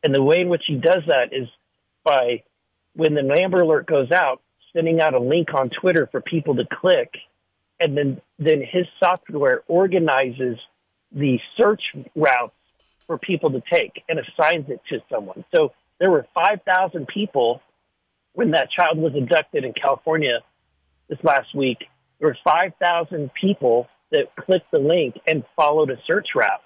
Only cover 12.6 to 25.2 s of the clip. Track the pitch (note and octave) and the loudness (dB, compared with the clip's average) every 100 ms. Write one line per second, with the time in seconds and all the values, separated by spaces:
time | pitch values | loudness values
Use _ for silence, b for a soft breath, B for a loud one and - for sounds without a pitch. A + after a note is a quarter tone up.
12.6 | _ _ _ _ - E3 - E3+ D#3+ C3 | _ _ _ _ -12 -10 -6 -2 -2 -4
13.6 | - E3+ A2 - - D#3+ B2 - D#3 E3+ | -2 -2 -2 -8 -8 -8 -6 0 0 0
14.6 | C#3 A#2+ - A#2 _ A#2+ G2 F#2 - E3+ | -6 -12 -8 -12 _ -8 -8 -16 -2 0
15.6 | D3 _ _ _ F#3 D#3+ A#2+ - F#3 G#3 | 0 _ _ _ 2 2 0 0 0 0
16.6 | - F#3 F#3 E3+ C3+ - G#3 C#3 A#2 B2 | 0 0 0 -4 -10 -8 -4 0 0 -2
17.6 | _ _ _ _ _ _ _ - G#3+ D#3 | _ _ _ _ _ _ _ -4 0 0
18.6 | - - E3+ D#3+ D#3+ C#3 B2 E3 - D3+ | -2 0 0 0 -2 -2 0 0 0 -6
19.6 | B2+ - C#3 C#3 - D#3+ C#3+ A#2 _ _ | -6 -4 -2 -2 -2 -2 -2 -4 _ _
20.6 | _ _ _ _ _ C#3+ E3 C#3 - C#3+ | _ _ _ _ _ -4 0 0 -2 -4
21.6 | C3+ A#2+ - _ _ _ D3+ C#3 - D#3 | -2 -4 -10 _ _ _ -2 0 0 2
22.6 | F#3 - F3 E3+ E3 E3 C#3 - F#3+ G3+ | 0 0 0 0 -2 -6 -8 -2 -2 0
23.6 | B2+ A#2 B2 _ _ D3+ - - - F#3 | 2 2 0 _ _ -2 -2 -8 0 0
24.6 | _ D#3+ C#3 F3 C#3 - | _ 0 2 2 0 -4